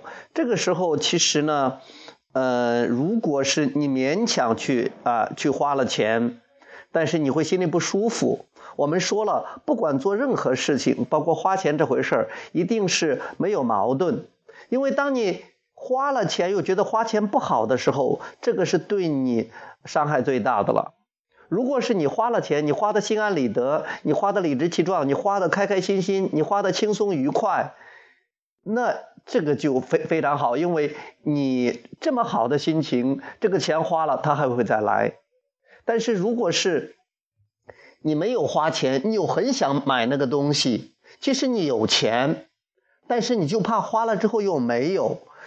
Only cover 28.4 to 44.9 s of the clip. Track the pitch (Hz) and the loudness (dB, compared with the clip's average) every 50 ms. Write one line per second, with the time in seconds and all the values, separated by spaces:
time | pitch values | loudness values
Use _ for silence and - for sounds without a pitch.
28.4 | _ _ _ _ _ 185 220 240 240 202 - - - - - - _ - - - | _ _ _ _ _ -4 -2 0 0 -2 -2 -4 -8 -16 -20 -20 _ -2 -2 0
29.4 | 160 147 143 - - 151 131 127 123 - - 156 - - 170 160 156 143 147 135 | 2 2 0 0 2 0 0 0 0 0 0 -2 0 0 0 0 2 0 0 0
30.4 | 139 120 120 143 170 175 170 156 147 143 - - - - - _ - 156 147 143 | 0 0 0 0 0 0 0 0 0 -2 -4 -8 -14 -18 -20 _ -4 -2 0 0
31.4 | 139 135 131 127 123 120 - - - - - - - 320 269 240 233 135 - - | 2 2 2 2 2 0 0 -4 -10 -18 -16 -6 -4 -2 0 0 0 0 0 0
32.4 | 113 123 143 139 - 170 156 160 139 - 135 123 120 135 139 139 - - - - | 0 2 0 0 0 0 0 0 0 0 0 0 0 0 -2 -4 -6 -12 -4 -2
33.4 | - 202 185 180 - - 156 160 160 - 175 160 160 151 131 - - 151 147 139 | 0 0 2 0 0 0 0 0 0 0 0 0 0 0 0 0 0 0 2 2
34.4 | 147 131 120 123 113 95 117 110 107 104 104 104 110 - - - _ _ _ _ | 2 2 2 0 2 2 2 2 2 2 2 2 2 0 -2 -8 _ _ _ _
35.4 | _ _ _ _ _ _ - - _ - 233 226 226 247 226 185 180 233 240 240 | _ _ _ _ _ _ -20 -6 _ -2 -2 0 0 0 0 0 0 0 0 0
36.4 | 226 175 156 - - 196 165 127 - - - _ _ _ _ _ _ _ _ _ | 0 0 0 0 0 2 0 0 -2 -6 -12 _ _ _ _ _ _ _ _ _
37.4 | _ _ _ _ _ - - - - - - _ - 156 151 151 175 226 254 214 | _ _ _ _ _ -20 -20 -20 -20 -20 -20 _ -2 -2 0 0 0 0 0 0
38.4 | 147 127 - 160 151 160 156 - 156 131 131 135 262 214 220 208 175 131 - - | 0 0 2 2 2 2 0 0 0 0 2 0 0 0 0 0 0 0 0 0
39.4 | 202 262 262 - - 139 139 143 139 147 131 123 113 123 143 139 143 123 143 143 | 0 0 0 0 0 0 0 0 0 0 2 2 2 2 0 0 0 0 0 0
40.4 | 143 147 143 143 - 135 113 - - - _ _ _ - - _ - 277 262 262 | 2 2 2 2 2 0 0 -2 -4 -10 _ _ _ -20 -18 _ -2 -2 0 0
41.4 | 285 262 240 220 170 143 127 107 110 101 - - 139 107 113 120 131 147 165 - | 0 0 0 0 0 0 0 0 2 2 2 0 2 2 2 2 2 0 -2 -4
42.4 | - _ _ _ _ _ _ _ _ _ _ _ _ - 240 240 196 - 247 214 | -8 _ _ _ _ _ _ _ _ _ _ _ _ -2 -2 0 0 0 0 0
43.4 | 165 139 202 226 180 - 233 208 - - - 220 233 226 214 185 - 208 233 220 | 0 0 0 0 0 0 0 0 -2 -2 -2 0 0 0 0 0 0 0 0 0
44.4 | 202 196 170 143 120 120 120 117 135 165 | 0 0 0 0 0 0 0 0 0 0